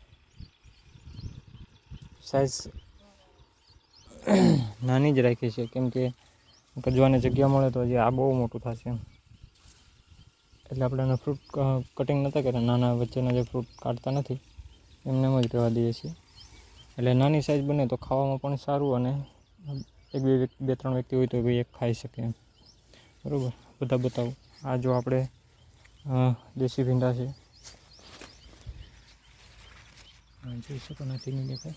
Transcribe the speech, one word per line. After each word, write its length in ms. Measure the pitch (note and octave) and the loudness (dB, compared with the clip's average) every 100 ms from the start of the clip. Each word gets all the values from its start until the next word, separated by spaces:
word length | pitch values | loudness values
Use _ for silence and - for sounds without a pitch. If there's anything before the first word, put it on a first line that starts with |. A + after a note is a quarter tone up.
| - - _ - - _ - _ _ - - - - - - - - _ - - - - | -20 -20 _ -20 -20 _ -20 _ _ -20 -20 -14 -14 -14 -20 -20 -20 _ -20 -20 -20 -20
સાઇઝ 280 | - C#3 C3+ - - - - - - _ _ _ _ _ _ - _ _ - - - | -4 0 0 -2 -12 -16 -20 -20 -20 _ _ _ _ _ _ -20 _ _ -20 -8 2
<clears throat> 560 | G3 F3 D3 A2 G#2+ | 6 6 6 2 -4
નાની 300 | B2 C3 D3 | 2 4 4
જ 60 | C3 | 4
રાખી 320 | A#2+ A#2 A#2+ | 4 2 -2
છે, 160 | A#2 A#2 | -4 -6
કેમ 240 | B2+ B2+ | -2 -2
કે 240 | B2+ B2+ B2 _ _ _ _ _ C3+ | 0 -2 -4 _ _ _ _ _ -6
કજવાને 360 | C3 B2+ C3+ C3 | 0 4 6 6
જગ્યા 280 | B2+ B2 C#3 | 4 4 4
મળે 220 | C#3 C3 | 4 2
તો 120 | B2 | 2
હજી 140 | A#2+ B2 | 0 2
આ 140 | A2+ | 2
બહુ 220 | C3 C3+ | 2 2
મોટું 280 | B2+ A#2 A#2 | 2 -2 -4
થશે 280 | B2 A2+ B2 | -8 -8 -6
એમ. 100 | A#2 - - _ - - _ - - _ _ _ - - _ _ _ - | -8 -10 -20 _ -20 -20 _ -20 -20 _ _ _ -20 -20 _ _ _ -10
એટલે 140 | C3 | -4
આપણે 180 | B2+ C3 | -2 0
એને 120 | C3 | 0
ફ્રૂટ 240 | B2+ - C#3 | 0 -2 -6
ક-, 460 | - C#3+ C3+ C3 B2 - | -6 -4 0 -2 -4 -4
કટિંગ 260 | C3+ C#3+ | -2 0
નહોતા 180 | C#3 D3 | 0 0
કર્યા, 200 | C3 A#2+ | 0 0
નાના 320 | A#2+ B2 B2 | 2 2 2
વચ્ચેના 380 | A#2+ A2+ C3 B2+ | 0 -2 -2 0
જે 120 | B2 | 0
ફ્રૂટ 240 | A#2+ B2+ A#2 - | -2 -4 -8 -10
કાઢતા 280 | B2+ A#2 C3+ | -8 -6 -4
નથી 300 | C#3 - C3 - - - - _ - C#3 | -4 -4 -8 -12 -20 -20 -20 _ -14 -4
એમને 200 | C3 C3 | 0 2
એમ 140 | C3 | 2
જ 60 | A#2 | 0
રહેવા 160 | A#2+ A#2 | 2 0
દઈએ 240 | A#2 A#2 | 2 0
છીએ. 180 | A#2 D#3 E3 _ - - - - - - - | -2 -10 -14 _ -20 -20 -20 -20 -20 -16 -2
એટલે 160 | B2 | 2
નાની 280 | B2 C#3+ D#3 | 4 4 2
સાઇઝ 220 | C3+ D3 | 2 0
બને 220 | C#3 D3 B2 | 0 0 0
તો 100 | B2 | -2
ખાવામાં 420 | - C3+ C3+ C3+ | -2 0 0 -2
પણ 180 | C#3 C3+ | -4 -6
સારું 400 | - C#3+ C#3+ B2 | -2 0 2 0
અને 300 | B2 C#3 C#3 _ _ _ D#3 C3+ - _ _ | 0 -4 -8 _ _ _ -12 -12 -12 _ _
એક 80 | C#3 | -2
બે 160 | C3+ C3 | 2 2
વ્યક્તિ, 260 | B2+ - | 0 -4
બે 100 | C3 | -4
ત્રણ 200 | B2+ C3+ | -2 -2
વ્યક્તિ 220 | B2+ B2 C3 | -4 -2 0
હોય 100 | B2 | 0
તો 160 | B2 | 0
ભાઈ 120 | A#2+ | 0
એક 120 | A#2+ A#2+ - | 0 -2 -4
ખાઈ 140 | A#2+ | -2
શકે 300 | A#2 A#2+ - | -2 -6 -8
એમ. 120 | A#2 - _ _ - _ _ - - _ | -8 -8 _ _ -20 _ _ -20 -20 _
બરોબર, 280 | C#3 C#3+ B2+ - - - | -6 -4 -4 -8 -14 -8
બધા 160 | B2+ C3 | -2 0
બતાવો. 360 | B2+ - A#2+ C3+ - - | 0 -2 -4 -6 -18 -12
આ 120 | C3+ B2+ | -4 -2
જો 160 | B2+ | 0
આપણે, 360 | B2 B2+ C3 C3 _ _ _ _ _ - - C#3+ | 0 2 0 -2 _ _ _ _ _ -20 -14 -2
અ, 260 | B2+ B2+ A#2+ - C3+ | 2 2 2 -4 -4
દેશી 260 | B2+ - | -2 0
ભીંડા 300 | B2+ B2+ B2+ | 0 2 0
છે. 140 | B2 B2+ - _ _ - - - - - - - - - - - - - - - - _ - - - - - - - - - _ _ | -2 -6 -12 _ _ -20 -20 -20 -20 -20 -20 -20 -20 -20 -20 -18 -18 -20 -20 -20 -20 _ -20 -20 -20 -20 -20 -20 -20 -20 -20 _ _
આ 100 | B2 | -14
જોઈ 240 | A#2+ - C#3 | -14 -12 -14
શકો, 260 | - D3 | -14 -12
નથી 280 | C3+ C3 - | -8 -8 -8
નહીં 160 | C3+ C3 | -6 -6
દેખાય. 260 | B2+ D#3 | -8 -12